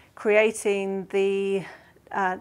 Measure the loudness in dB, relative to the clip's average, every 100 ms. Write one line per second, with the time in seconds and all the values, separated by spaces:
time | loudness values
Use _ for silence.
0 | _ -6 2 4 4 2 -2 -2 -2 -6
1 | -4 0 0 0 0 -2 -4 -16 -20 _
2 | -10 -4 -2 -4